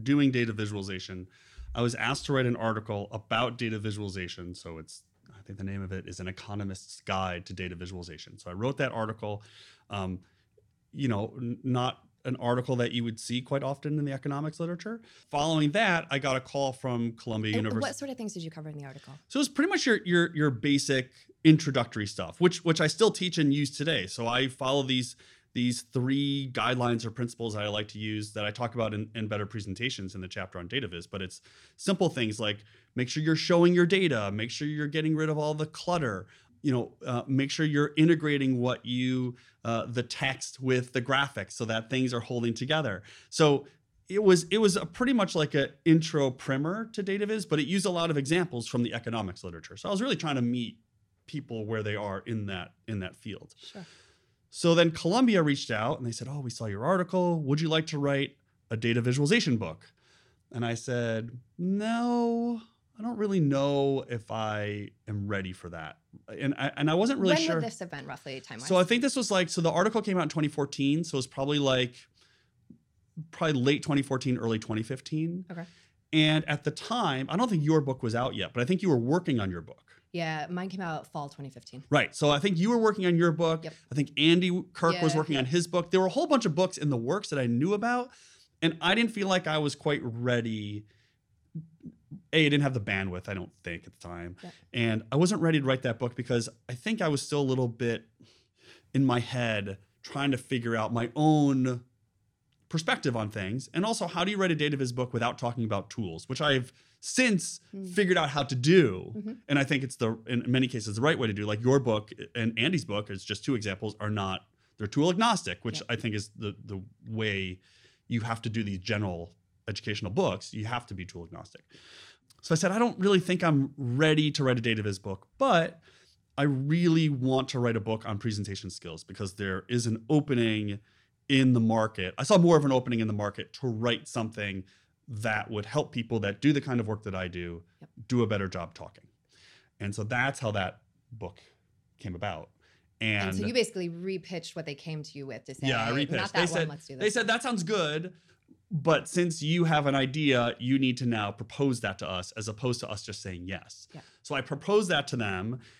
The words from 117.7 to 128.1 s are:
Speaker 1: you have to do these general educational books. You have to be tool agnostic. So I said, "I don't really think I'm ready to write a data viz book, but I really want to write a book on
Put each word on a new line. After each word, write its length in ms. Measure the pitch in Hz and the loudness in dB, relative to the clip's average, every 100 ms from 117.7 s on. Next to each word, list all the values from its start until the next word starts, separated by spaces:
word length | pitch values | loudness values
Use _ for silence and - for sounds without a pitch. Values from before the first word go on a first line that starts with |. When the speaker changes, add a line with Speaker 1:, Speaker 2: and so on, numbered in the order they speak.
| _ _ _ - | _ _ _ -4
Speaker 1:
you 140 | 117 | -4
have 200 | 113 117 | -2 -4
to 60 | 120 | -4
do 140 | 110 | -4
these 160 | 104 95 | -4 -4
general 540 | 92 104 101 85 85 _ _ _ - | -2 -2 -2 -6 -10 _ _ _ -10
educational 440 | 104 - 101 95 | -8 -6 -6 -4
books. 420 | 117 165 92 - | 0 0 -2 -6
You 100 | 110 107 | -10 -6
have 200 | 120 - | -6 -6
to 80 | |
be 100 | 95 | -12
tool 200 | 90 87 | -12 -14
agnostic. 380 | 85 85 - - _ - - - - - _ _ | -16 -16 -18 -20 _ -20 -20 -20 -20 -20 _ _
So 120 | - | -2
I 40 | 160 | 0
said, 140 | 180 | 2
"I 60 | 208 | 2
don't 200 | 240 185 | 0 2
really 220 | 190 190 | 4 4
think 220 | - 185 | 4 2
I'm 280 | 170 143 135 139 | 4 4 4 -2
ready 540 | 127 127 156 156 151 | -4 2 4 6 4
to 120 | 139 | 2
write 140 | 135 123 | 2 2
a 20 | |
data 200 | 117 110 | 2 0
viz 160 | 104 95 | 0 -4
book, 260 | 104 95 _ - | -6 -10 _ 0
but 420 | 269 180 165 - _ - _ _ _ - | 4 4 4 -4 _ -20 _ _ _ 0
I 40 | |
really 640 | 147 131 139 165 175 160 156 | 2 2 2 4 6 6 4
want 400 | 135 127 131 131 | 2 2 2 2
to 80 | 131 | 0
write 160 | 120 113 | 2 2
a 40 | |
book 240 | 104 110 | 0 -2
on 100 | 104 | -2